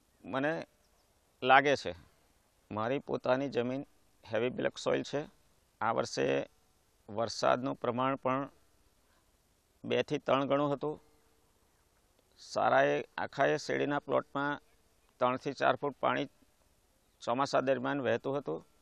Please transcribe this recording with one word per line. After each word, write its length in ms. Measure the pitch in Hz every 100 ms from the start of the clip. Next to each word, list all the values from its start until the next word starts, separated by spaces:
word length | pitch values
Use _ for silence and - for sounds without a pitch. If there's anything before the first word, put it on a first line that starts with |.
| _ _
મને 420 | - 131 147 165 - _ _ _ _ _ _ _
લાગે 340 | 127 135 139 135
છે. 180 | 92 - - _ _ _ _ _ -
મારી 260 | 104 113 143
પોતાની 500 | - 131 123 127 139
જમીન 380 | 120 120 135 143 _ _ _ -
હેવી 160 | 110 123
બ્લેક 300 | 113 135 -
સોઇલ 240 | 139 135
છે. 260 | 131 143 151 - _ _ _ -
આ 120 | 110
વર્ષે 580 | 120 - - 135 139 - _ _ _ _ _ -
વરસાદનું 680 | 104 113 - 131 127 135 -
પ્રમાણ 400 | 123 120 131 139
પણ 320 | 127 131 139 - _ _ _ _ _ _ _ _ _ _ _ _
બે 180 | 117 120
થી 160 | - 151
ત્રણ 280 | - 131 139
ગણું 260 | 139 147
હતું. 300 | 139 151 156 _ _ _ _ _ _ _ _ _ _ _ _ _ -
સારા 440 | - 104 110 127
એ, 220 | 143 147 - -
આખા 280 | 101 - 143
એ 100 | 151
શેરડીના 420 | - 135 139 143
પ્લોટમાં 640 | - 131 - 139 143 147 - _ _ _ _ -
ત્રણથી 340 | 123 127 143
ચાર 240 | 135 135 131
ફૂટ 180 | 143 -
પાણી 280 | 131 127 143 _ _ _ _ _ _ _ _ _
ચોમાસા 400 | - 123 139 135
દરમિયાન 400 | 131 131 131 139
વહેતું 380 | 117 120 139 139
હતું 280 | 143 160 - _